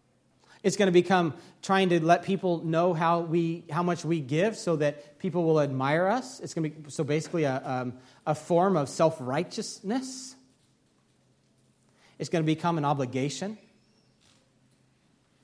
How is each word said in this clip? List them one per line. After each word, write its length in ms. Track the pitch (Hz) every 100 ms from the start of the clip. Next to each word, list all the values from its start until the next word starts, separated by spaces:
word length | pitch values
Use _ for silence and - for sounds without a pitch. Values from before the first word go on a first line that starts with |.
| _ _ _ _ _ -
It's 140 | 202 180
gonna 160 | 190
become 420 | 180 175 185 170 - - -
trying 300 | - 190 190
to 120 | 170
let 200 | 160 170
people 420 | 170 190 185 165
know 300 | 170 160 180
how 260 | 165 170 170
we, 440 | 170 170 165 170 -
how 120 | 151
much 220 | 175 170
we 160 | 151 165
give 360 | 131 151 208 214
so 200 | - 160
that 420 | 147 143 - -
people 260 | 190 165
will 160 | 160 156
admire 460 | 143 131 135 156 185
us. 340 | 240 262 -
It's 140 | 147
gonna 160 | - 156
be, 200 | 151 143
so 140 | -
basically 400 | 147 151 160 170
a, 160 | 147 131
um, 300 | 151 127 123 123 - - -
a 80 |
form 420 | 151 - 170 190 180
of 120 | 139
self-righteousness. 1500 | - 165 - 123 139 180 - - - 190 254 262 - - - _ _ _ _ _ _ _ _ _ _ _ _ _ _ _ _ _ -
It's 100 | 151
gonna 140 | 175
become 340 | 156 156 175 170
an 60 |
obligation. 720 | 143 143 127 131 143 143 190 220 - _ _ _ _ _ _ _ _ _ _ _ _ _ _ _ _ _